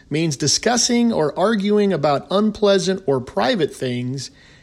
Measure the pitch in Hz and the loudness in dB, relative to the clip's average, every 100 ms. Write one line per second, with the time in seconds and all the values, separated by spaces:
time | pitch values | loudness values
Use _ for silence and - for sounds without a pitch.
0 | - 147 165 139 147 - 220 240 - 240 | -6 -2 -2 -2 -2 0 0 0 2 2
1 | 233 165 151 151 196 226 202 208 202 165 | 2 2 0 0 0 0 2 2 2 2
2 | 147 139 - 185 214 208 202 196 170 190 | 0 0 0 0 0 2 2 4 2 -2
3 | - 135 117 - 240 240 147 - 131 123 | 0 -2 -2 -2 0 0 -2 -4 -6 -4
4 | 123 135 - - - - | -6 -8 -10 -18 -20 -20